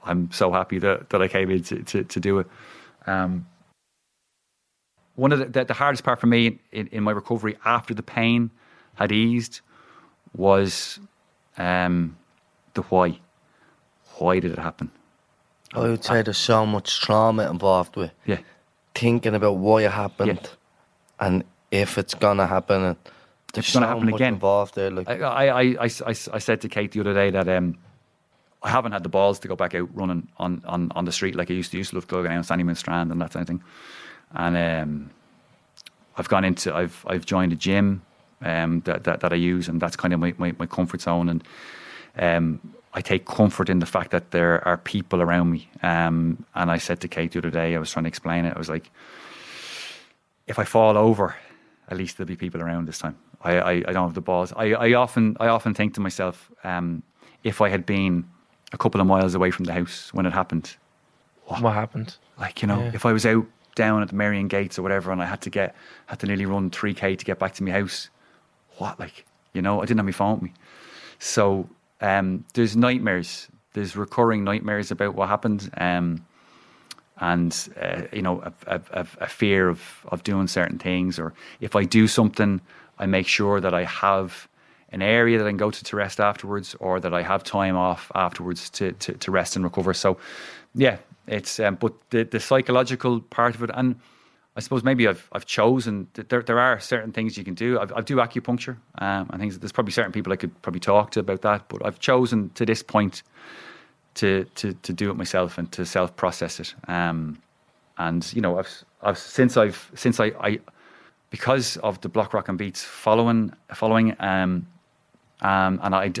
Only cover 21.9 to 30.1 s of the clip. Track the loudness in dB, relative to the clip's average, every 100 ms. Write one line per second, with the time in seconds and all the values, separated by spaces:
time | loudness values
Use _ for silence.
21.9 | -2 -4 2 4 4 2 2 2 2 2
22.9 | -2 -10 -20 _ _ -12 -6 0 2 2
23.9 | 2 2 2 0 2 2 4 2 -2 -2
24.9 | -2 -4 -4 -2 2 2 4 2 2 -2
25.9 | -4 -6 -6 -6 -6 -2 -2 -2 -4 -4
26.9 | -2 0 2 2 2 2 2 0 -4 _
27.9 | _ _ _ _ _ _ _ -2 0 0
28.9 | -4 -2 2 2 2 -4 -4 -2 -2 -6
29.9 | -4 -4